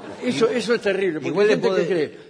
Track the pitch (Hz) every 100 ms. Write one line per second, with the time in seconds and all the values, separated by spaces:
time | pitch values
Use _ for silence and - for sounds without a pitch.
0 | - - 247 - 226 247 196 226 208 190
1 | 190 156 139 160 208 196 190 185 175 180
2 | 143 - -